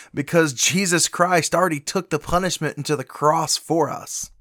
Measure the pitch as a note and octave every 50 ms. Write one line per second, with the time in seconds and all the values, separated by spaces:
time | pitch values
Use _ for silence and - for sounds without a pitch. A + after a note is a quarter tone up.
0 | - - - C#3+ C#3 - - E3+ D#3+ D3+ C3 A2 - - - F#3+ G3+ E3+ F3 E3
1 | - - - - F3 F3+ F3+ E3+ C#3+ - - E3+ F#3 F3+ D#3 C#3+ - - - G3
2 | E3+ - D#3+ D3 - - E3+ F3+ F#3+ F3 - - D#3+ C#3+ - D3 C3+ - D3+ B2+
3 | B2+ - - - C#3+ D3+ D#3 E3 D#3 C#3+ - - - - D#3+ E3 D3 C3 - -
4 | - - - - - - - _